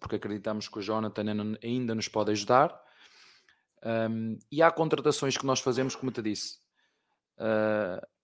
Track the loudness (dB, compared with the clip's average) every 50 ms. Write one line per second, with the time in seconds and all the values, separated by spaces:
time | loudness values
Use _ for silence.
0 | -10 -6 -6 -6 -4 -4 -6 -6 -4 -4 -4 -4 -6 -8 -8 -8 -4 -2 -2 -2
1 | -2 -2 -4 -4 -4 -2 -2 -2 -4 -4 -6 -6 -6 -4 -4 -2 -2 -2 -2 -4
2 | -4 -2 -2 0 0 2 0 0 2 4 6 6 6 4 0 -8 -20 _ _ -20
3 | -20 -20 -20 -20 -20 -20 -20 -20 _ _ _ _ _ _ _ -10 -4 -2 0 0
4 | 0 0 -2 -2 -4 -4 -6 -8 -10 -4 2 6 6 6 6 4 2 2 2 2
5 | 2 2 2 4 2 0 0 0 0 0 0 2 2 0 2 2 0 -2 -2 -4
6 | -6 -6 -4 -2 -2 -2 -2 -2 -4 -6 -8 -14 _ _ _ _ _ _ _ _
7 | _ _ _ _ _ _ _ -4 0 0 2 2 2 2 2 0 0 -2 -4 -8
8 | -10 -14 _ _